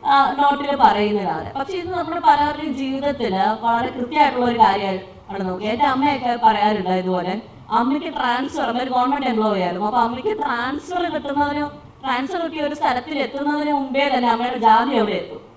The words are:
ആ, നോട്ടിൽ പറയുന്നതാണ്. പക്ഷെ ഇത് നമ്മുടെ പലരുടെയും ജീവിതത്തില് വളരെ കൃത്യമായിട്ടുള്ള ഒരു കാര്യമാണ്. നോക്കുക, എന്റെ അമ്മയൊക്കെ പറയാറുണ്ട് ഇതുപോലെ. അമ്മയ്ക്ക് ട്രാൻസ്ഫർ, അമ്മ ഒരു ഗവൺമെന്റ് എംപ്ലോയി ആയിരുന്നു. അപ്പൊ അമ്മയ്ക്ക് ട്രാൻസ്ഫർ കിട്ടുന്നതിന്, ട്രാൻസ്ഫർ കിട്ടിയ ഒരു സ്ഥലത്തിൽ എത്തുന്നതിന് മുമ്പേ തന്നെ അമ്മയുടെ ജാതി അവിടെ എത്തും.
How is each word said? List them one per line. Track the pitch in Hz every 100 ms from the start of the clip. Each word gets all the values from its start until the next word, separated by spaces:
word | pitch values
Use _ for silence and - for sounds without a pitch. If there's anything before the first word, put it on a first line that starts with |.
| 214
ആ, | 277 269
നോട്ടിൽ | 269 285 277 285 277
പറയുന്നതാണ്. | 226 202 208 208 185 160 160
പക്ഷെ | 269 277
ഇത് | 370 349
നമ്മുടെ | 359 320 349
പലരുടെയും | 320 285 294 294 302
ജീവിതത്തില് | 254 269 269 285 277 240 190 196 220
വളരെ | 233 233 247
കൃത്യമായിട്ടുള്ള | 254 240 302 285 247 240
ഒരു | 233
കാര്യമാണ്. | 202 196 196 185 - - - 196 185
നോക്കുക, | 185 214
എന്റെ | 233
അമ്മയൊക്കെ | 285 262 285 277 247 233
പറയാറുണ്ട് | 202 214 208 208 185
ഇതുപോലെ. | 185 180 185 180 196 - - -
അമ്മയ്ക്ക് | 220 247 285 330 -
ട്രാൻസ്ഫർ, | 254 240 277 320
അമ്മ | 254 233
ഒരു | 254
ഗവൺമെന്റ് | 254 254 285 262
എംപ്ലോയി | 214 220 196
ആയിരുന്നു. | 180 180 208
അപ്പൊ | 233
അമ്മയ്ക്ക് | 233 240 392 427
ട്രാൻസ്ഫർ | 440 240 247 294 - 359 349
കിട്ടുന്നതിന്, | 302 240 277 285 294 294 285 - -
ട്രാൻസ്ഫർ | 262 247 269 370
കിട്ടിയ | 330 311
ഒരു | 294
സ്ഥലത്തിൽ | 294 - 247 247 294
എത്തുന്നതിന് | 262 277 294 294 294
മുമ്പേ | 285 269 262 285 254
തന്നെ | 247
അമ്മയുടെ | 233 247 254
ജാതി | 220 220 269 247
അവിടെ | 208
എത്തും. | 185 - - -